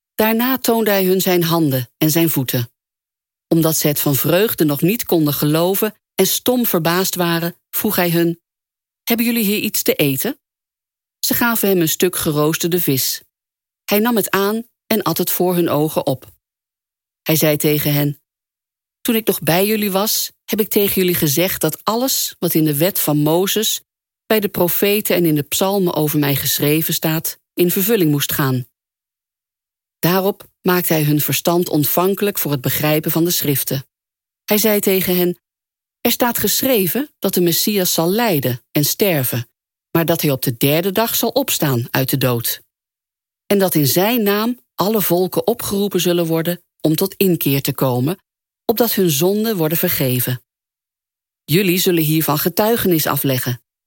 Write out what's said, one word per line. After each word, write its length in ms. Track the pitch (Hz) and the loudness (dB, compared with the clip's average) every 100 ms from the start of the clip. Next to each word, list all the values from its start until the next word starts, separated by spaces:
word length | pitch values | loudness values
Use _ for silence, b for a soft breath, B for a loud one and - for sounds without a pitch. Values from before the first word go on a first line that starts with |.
| _ - | _ -2
Daarna 420 | 220 226 247 262 | 0 0 0 -2
toonde 320 | - 226 214 | 0 2 2
hij 160 | 196 185 | 2 2
hun 160 | 190 | 2
zijn 220 | 180 180 | 2 0
handen 460 | 165 170 151 131 123 - | 2 2 2 0 -4 -2
en 120 | 156 | 0
zijn 200 | 156 165 | 2 0
voeten. 420 | 151 127 127 120 _ _ _ _ _ _ _ - | 0 -2 -4 -6 _ _ _ _ _ _ _ -2
Omdat 300 | 165 160 160 | 0 2 0
ze 100 | 151 | 0
het 120 | 147 | 0
van 160 | 151 139 | -2 -2
vreugde 480 | 147 170 226 - | 0 2 2 0
nog 180 | 320 - | 0 0
niet 240 | 170 233 - | 0 0 0
konden 280 | 175 147 | 0 0
geloven 600 | 139 151 156 175 196 214 - _ - | 0 0 0 0 0 -4 -6 _ -2
en 120 | 190 | 0
stom 380 | - - 247 233 | 0 -2 0 0
verbaasd 500 | 180 160 175 190 180 | 0 0 0 -2 -2
waren, 420 | 175 165 170 - _ | -2 -2 -4 -8 _
vroeg 260 | - 220 196 | -4 -4 0
hij 160 | 175 | 0
hun: 300 | 170 170 170 _ _ _ _ _ _ | 2 0 -2 _ _ _ _ _ _
"Hebben 220 | - 226 233 | -4 0 0
jullie 180 | 233 | 0
hier 160 | 202 208 | 0 0
iets 220 | 214 - | -2 -4
te 120 | - | -2
eten?" 460 | - 147 135 208 294 _ _ _ _ _ _ _ _ | 0 0 0 -4 -8 _ _ _ _ _ _ _ _
Ze 140 | - | -4
gaven 360 | 247 240 226 202 | -2 0 0 0
hem 120 | 190 | 2
een 80 | 156 | 0
stuk 260 | - 185 - | 0 -2 -2
geroosterde 680 | 165 147 151 160 175 175 | -2 0 0 0 -2 -2
vis. 400 | 165 135 - - - _ _ _ _ _ | 0 -2 -2 -6 -12 _ _ _ _ _
Hij 160 | - 208 | -2 0
nam 160 | 226 233 | 2 0
het 140 | - | 0
aan 340 | 190 196 220 233 _ - | 0 0 -2 -8 _ -4
en 140 | 220 | -2
at 160 | 156 165 | -2 -2
het 140 | 180 | -2
voor 240 | - 180 175 | 0 0 0
hun 140 | 170 | 0
ogen 360 | 147 156 - - | 0 0 -2 -2
op. 260 | 131 - _ _ _ _ _ _ _ _ _ | -4 -8 _ _ _ _ _ _ _ _ _
Hij 140 | - 160 | -2 0
zei 220 | 156 147 | 2 2
tegen 360 | 156 151 151 | 0 0 0
hen: 280 | 147 147 143 _ _ _ _ _ _ _ _ | 0 0 -4 _ _ _ _ _ _ _ _
"Toen 140 | - 226 | -4 -2
ik 120 | 220 | 0
nog 120 | 190 | -2
bij 260 | 147 170 202 | 0 2 2
jullie 260 | 220 208 | 0 0
was, 400 | 190 214 - - _ - | -2 -2 -2 -6 _ -6
heb 140 | 208 | -4
ik 100 | 208 | 0
tegen 320 | 214 202 - | 2 2 2
jullie 140 | 185 175 | 0 0
gezegd 460 | 156 139 185 - | 0 0 -2 0
dat 220 | 156 - | -4 -4
alles 520 | - 226 262 - - - | -4 -2 -2 -2 -6 -4
wat 140 | 175 | -2
in 120 | 165 156 | 2 2
de 120 | 143 | 2
wet 220 | 175 - | 0 0
van 180 | - 147 | 0 2
Mozes, 640 | 147 165 196 208 220 - _ _ _ _ - | 2 2 0 -2 -2 -4 _ _ _ _ -2
bij 140 | 220 | 0
de 100 | 202 | 0
profeten 680 | - 175 - 202 214 - 180 | -2 -2 0 0 0 0 0
en 100 | 170 | 2
in 100 | 151 | 0
de 80 | |
psalmen 500 | 143 - 190 202 180 | -2 -2 0 0 0
over 260 | - 151 151 | 0 0 0
mij 160 | 143 139 | 0 -2
geschreven 580 | - - 147 156 160 | -2 -2 2 2 0
staat, 460 | 160 165 160 - - _ | -2 -2 -2 -4 -10 _
in 180 | - 175 | 0 0
vervulling 400 | 196 190 233 156 | 0 0 2 2
moest 200 | 147 - | 0 -2
gaan." 360 | - 139 127 123 _ _ _ _ _ _ _ _ _ _ _ _ _ | -2 -2 -2 -6 _ _ _ _ _ _ _ _ _ _ _ _ _
Daarop 480 | 160 185 190 208 - _ | 0 2 0 -4 -10 _
maakte 320 | 240 269 175 | 0 0 2
hij 100 | 160 | 0
hun 180 | 147 147 | 2 0
verstand 480 | 139 139 - 170 175 | 0 -2 0 0 0
ontvankelijk 680 | 151 147 - 185 196 202 - | 0 0 2 0 0 -2 -2
voor 140 | 147 | -4
het 100 | 143 | -2
begrijpen 500 | 135 - 151 151 165 | -2 -2 0 0 0
van 120 | 160 | 0
de 80 | 170 | 0
schriften. 560 | 170 143 139 - 139 - _ _ _ _ _ | 0 -2 -2 -2 -6 -8 _ _ _ _ _
Hij 140 | - 208 | -2 0
zei 220 | 214 208 | 2 2
tegen 360 | 202 190 185 180 | 2 0 0 0
hen: 240 | 180 175 _ _ _ _ _ _ | 0 -2 _ _ _ _ _ _
"Er 100 | 240 | -4
staat 260 | - 240 233 | 0 -2 0
geschreven 760 | 202 - 262 240 180 226 294 _ | -2 0 0 2 0 -2 -6 _
dat 140 | 202 | -2
de 80 | 190 | 0
Messias 520 | 175 165 - 208 175 | 2 2 0 0 0
zal 160 | - 165 | 0 0
lijden 540 | 208 240 151 127 123 _ | 0 0 0 -2 -4 _
en 140 | 151 143 | -2 -2
sterven, 640 | - 196 156 127 113 120 _ _ _ _ | 0 0 0 -2 -4 -8 _ _ _ _
maar 140 | 165 165 | -2 0
dat 160 | 165 | 0
hij 100 | 151 | 0
op 100 | 131 | -2
de 160 | - 120 | -2 0
derde 340 | 139 151 190 | 2 2 0
dag 240 | 185 - - | 0 -2 -2
zal 140 | 233 | -2
opstaan 580 | 254 269 - 151 123 123 | 0 -2 -2 0 -2 -2
uit 200 | 135 135 | -2 -2
de 80 | 139 | 0
dood. 440 | 127 120 - - _ _ _ _ _ _ _ _ - | 0 -2 -4 -10 _ _ _ _ _ _ _ _ -2
En 140 | 202 | 2
dat 160 | 185 160 | 2 2
in 120 | 139 | 2
zijn 360 | 170 202 247 | 2 2 2
naam 360 | 202 208 226 247 _ - | 0 0 -2 -4 _ -4
alle 260 | 180 220 | 0 0
volken 460 | 170 175 185 - - | 0 0 0 -2 -2
opgeroepen 540 | 175 - 202 202 185 | -2 -2 -2 -2 0
zullen 240 | 175 175 165 | 0 0 0
worden 380 | 165 165 175 _ _ | -2 -2 -6 _ _
om 140 | 156 156 | 0 0
tot 180 | 190 | 0
inkeer 480 | - 196 165 143 139 | 0 2 2 0 -2
te 120 | - | -2
komen, 440 | 135 135 123 135 - _ _ _ _ - | -2 0 0 -2 -4 _ _ _ _ -2
opdat 280 | 226 233 | 0 0
hun 160 | - 180 | 2 2
zonden 480 | 139 180 208 226 202 | 2 2 2 0 0
worden 200 | 156 165 | -2 0
vergeven. 640 | 180 - 135 123 123 123 _ _ _ _ _ _ _ _ _ _ | -2 0 0 0 -2 -6 _ _ _ _ _ _ _ _ _ _
Jullie 340 | - 160 196 180 | -2 0 2 2
zullen 260 | 185 175 | 2 2
hiervan 340 | 151 156 156 151 | 2 0 0 0
getuigenis 720 | 180 175 214 233 190 165 - | -2 0 2 2 2 0 0
afleggen, 540 | 139 139 127 123 123 _ _ | -2 0 0 -2 -6 _ _